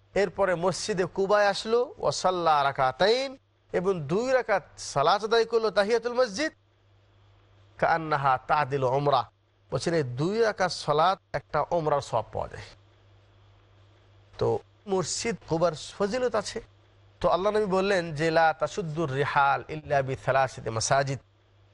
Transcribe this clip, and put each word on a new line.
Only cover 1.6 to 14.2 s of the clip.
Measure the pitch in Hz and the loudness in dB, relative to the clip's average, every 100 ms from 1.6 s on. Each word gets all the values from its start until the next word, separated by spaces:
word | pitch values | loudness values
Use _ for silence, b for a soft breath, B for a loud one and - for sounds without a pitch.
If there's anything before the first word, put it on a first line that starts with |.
| 220 233 269 427 | 0 0 0 -2
ওয়া | - | -2
সাল্লা | 143 185 180 165 151 | 0 0 2 2 4
রাকাতাইন, | 139 135 131 - 185 247 269 262 _ _ _ | 2 2 0 2 2 2 -2 -8 _ _ _
এবং | 180 180 185 | -4 -2 -2
দুই | 139 180 247 | -2 -2 2
রাকাত | 254 233 196 - - | 0 2 -2 -2 -16
সালাত | - 147 147 202 | -6 0 2 2
আদায় | 214 233 226 | 2 0 2
করলো | 226 220 | 0 0
তাহিয়াতুল | 190 202 233 233 | 0 2 0 0
মসজিদ, | 240 254 196 311 - _ _ _ _ _ _ _ _ _ _ _ - | 0 -2 0 -4 -6 _ _ _ _ _ _ _ _ _ _ _ -4
কাআন্নাহা | 165 165 160 147 139 131 - | 0 0 0 0 0 0 0
তাদিলু | 156 143 139 127 | 0 0 0 0
উমরা, | 135 143 135 113 _ _ _ - | 0 2 2 0 _ _ _ -8
বলছেন | 139 - | -6 -2
এই | 165 | -2
দুই | 131 123 165 214 | -2 -2 -2 0
রাকাত | 226 202 185 | 0 0 -2
সালাত | - - 147 170 196 _ | -2 -2 2 2 0 _
একটা | - - 156 147 | -10 -4 -4 -2
উমরার | 175 151 143 | 0 0 0
সওয়াব | - 113 107 | 0 -4 -4
পাওয়া | - - | -8 -8
যায়। | - - - _ _ _ - _ _ _ _ _ _ - _ _ - | -10 -16 -20 _ _ _ -20 _ _ _ _ _ _ -20 _ _ -20